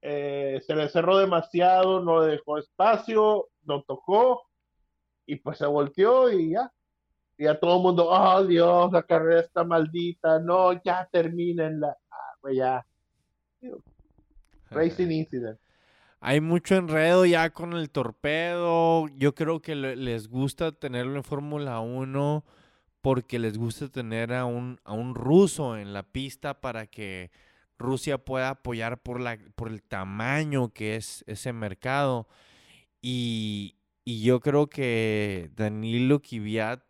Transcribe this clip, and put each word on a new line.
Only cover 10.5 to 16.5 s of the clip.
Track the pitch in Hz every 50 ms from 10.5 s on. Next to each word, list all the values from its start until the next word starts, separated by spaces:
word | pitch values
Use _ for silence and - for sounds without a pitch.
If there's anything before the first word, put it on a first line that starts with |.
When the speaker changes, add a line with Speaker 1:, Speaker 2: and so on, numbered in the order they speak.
| 175 185 185 180 180 175 _
Speaker 1:
ya | 190 175 180 185 -
termínenla". | - 180 165 160 165 175 170 175 175 170 160 156 156 151 147 143 143 _ _ _
Ah, | - - 135 135 123 _
güey, | _ 139 135
ya. | 131 131 127 131 127 127 _ _ _ _ _ _ _ _ _ _ _ _ _ _ _ 254 254 233 - _ _ _ _ _ _ _ _ _ _ _ - _ _ _ _ _ _
Racing | - 143 160 170 165 - 185 175
Speaker 2:
<laughs> |
Speaker 1:
incident. | 160 156 156 - - 127 120 113 110 _ _ _ _ _ _ _ _ _ _ _ _ _
Speaker 2:
Hay | - - 135 147
mucho | 156 165